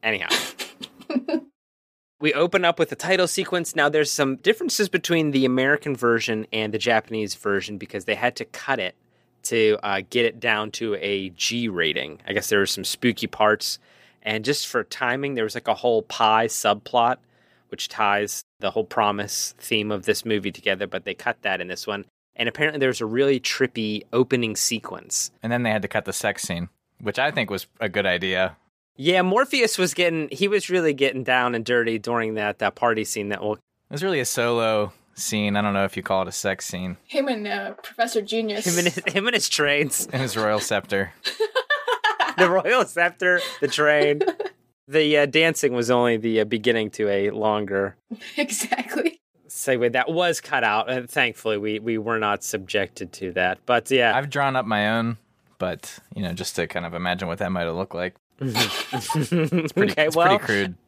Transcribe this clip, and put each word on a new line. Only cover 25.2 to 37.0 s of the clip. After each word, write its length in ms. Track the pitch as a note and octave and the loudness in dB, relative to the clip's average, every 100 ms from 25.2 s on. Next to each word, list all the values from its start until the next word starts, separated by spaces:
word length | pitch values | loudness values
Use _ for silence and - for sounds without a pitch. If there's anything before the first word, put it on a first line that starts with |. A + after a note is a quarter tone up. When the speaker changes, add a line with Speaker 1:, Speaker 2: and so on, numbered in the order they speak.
| - _ | -6 _
Speaker 3:
And 80 | A2+ | -4
then 100 | A#2+ | 0
they 80 | A#2+ | 0
had 140 | G#2+ | 0
to 40 | F#2+ | 0
cut 180 | A2 G2+ | -4 -4
the 80 | |
sex 280 | F#2+ G#2+ G2 | -2 -2 -2
scene, 280 | - E2+ F2 _ _ _ | -6 -6 -6 _ _ _
which 200 | G#2 G#2 | -6 0
I 100 | C#3 | 0
think 220 | D3 G#2 | 0 -2
was 160 | G2 - _ | -4 -8 _
a 100 | A2 | -2
good 180 | F#2+ F#2+ | 0 2
idea. 500 | F2+ F#2+ F#2 F#2 E2+ _ _ _ - | 2 0 0 0 -2 _ _ _ -4
Speaker 1:
Yeah, 220 | C#3+ F3+ | 2 4
Morpheus 560 | F#3 G#3 C4+ C#4 A3 - | 4 2 2 2 0 2
was 160 | F3+ | -2
getting, 340 | - F3 E3 D3+ | 2 0 0 -6
he 160 | C#3 G3 | -2 0
was 240 | G3+ - | 0 0
really 200 | F3+ D#3+ | 2 2
getting 320 | C#3 C3+ C3 | 2 2 0
down 300 | C3 B2+ B2 | 0 2 2
and 100 | A#2+ | 0
dirty 360 | A2+ B2 A#2 A2+ | 0 0 2 -2
during 340 | A2 A#2+ A2+ | -2 -2 -2
that, 240 | G#2+ G#2 G#2 | -2 -2 0
that 160 | G#2 | -2
party 300 | - A#2+ A2 | 2 0 0
scene 260 | G#2+ A2+ G2+ | -2 -4 -4
that 140 | G2+ | -4
will 100 | G#2 | -4
Speaker 3:
It 60 | A2 _ _ _ | -6 _ _ _
was 100 | C#3+ | -6
really 160 | F#3 E3 | -2 0
a 60 | A#2+ | -2
solo 640 | - A#2+ A#2+ A2+ G#2+ G#2 - _ | 0 2 2 2 2 0 -6 _
scene. 420 | - - G#2+ G#2 G2+ | -10 -4 0 0 2
I 60 | |
don't 140 | G#2 G2+ | 2 2
know 80 | |
if 120 | G2 - | 0 -2
you 60 | |
call 220 | F#2 F#2+ | -2 0
it 40 | F2+ | 0
a 40 | |
sex 340 | - G2+ F#2+ - | -4 -4 -4 -6
scene. 320 | F2+ F#2 F2+ | -8 -8 -10